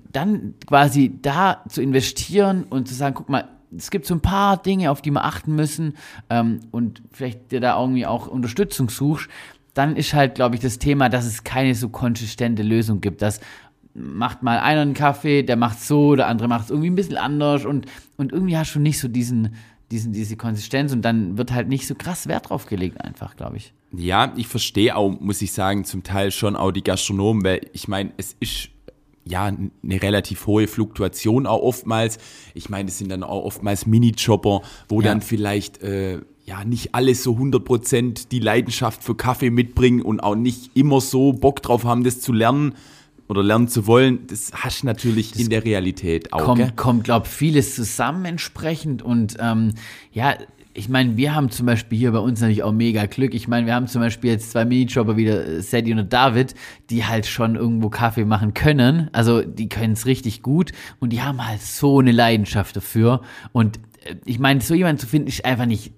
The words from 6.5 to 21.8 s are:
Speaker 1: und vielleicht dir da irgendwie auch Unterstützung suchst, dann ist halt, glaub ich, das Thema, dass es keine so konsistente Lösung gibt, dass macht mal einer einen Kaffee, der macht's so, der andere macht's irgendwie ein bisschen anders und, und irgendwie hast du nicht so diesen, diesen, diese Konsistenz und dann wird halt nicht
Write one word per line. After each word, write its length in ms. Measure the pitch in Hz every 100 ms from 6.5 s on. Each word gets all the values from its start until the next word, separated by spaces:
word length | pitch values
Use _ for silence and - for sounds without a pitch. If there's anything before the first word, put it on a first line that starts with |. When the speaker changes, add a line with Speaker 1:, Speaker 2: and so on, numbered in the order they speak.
| 110 -
Speaker 1:
und 300 | 117 117 113 -
vielleicht 400 | - 131 113 -
dir 80 | 135
da 200 | 123 92
irgendwie 260 | 127 127 87
auch 220 | 117 -
Unterstützung 600 | 131 120 110 202 - 123
suchst, 400 | - 139 151 - - - - _
dann 220 | - 143 156
ist 180 | 147
halt, 220 | 147 139 -
glaub 180 | 123
ich, 60 | 120
das 180 | 127 110
Thema, 320 | 143 139 127
dass 160 | 123 120
es 180 | 107
keine 320 | - 131 135 120
so 140 | 117
konsistente 720 | - 123 113 113 - 120 113
Lösung 400 | 107 110 110 104
gibt, 200 | 98 87
dass 180 | 104 104 - - - _ _ -
macht 460 | 62 73 120 -
mal 160 | 127 117
einer 220 | - 151
einen 120 | 147
Kaffee, 480 | 135 147 139 156 143
der 120 | 127 120
macht's 320 | 117 110 -
so, 300 | 147 147 139
der 100 | 110
andere 220 | 117 117
macht's 200 | 117 110
irgendwie 200 | 147 165
ein 60 | 180
bisschen 200 | 180 143
anders 480 | 110 147 147 143 113
und, 200 | 143 - - - -
und 160 | 139
irgendwie 240 | 165 185 160
hast 180 | 156 147
du 40 |
nicht 200 | 147 147
so 80 | 127
diesen, 480 | 120 120 123 110 110 - _ _
diesen, 220 | 113 113
diese 240 | 104 107 110
Konsistenz 560 | 117 107 104 135 143
und 100 | 127
dann 360 | 110 113 98 101
wird 160 | 123
halt 160 | 123 117
nicht 180 | 135